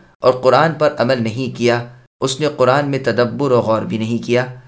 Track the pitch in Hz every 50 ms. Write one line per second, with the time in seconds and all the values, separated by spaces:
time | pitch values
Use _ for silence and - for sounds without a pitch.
0 | - _ _ - - 127 127 127 127 127 120 135 156 165 151 156 151 147 - -
1 | 117 123 131 123 113 113 104 127 131 120 - - 117 117 117 120 123 - - -
2 | _ _ _ - - 131 131 - 151 147 151 - 127 123 131 147 147 139 139 131
3 | 135 123 110 120 123 113 113 117 143 135 123 120 107 107 110 107 104 90 98 110
4 | 110 113 120 113 - - 117 120 127 131 - - -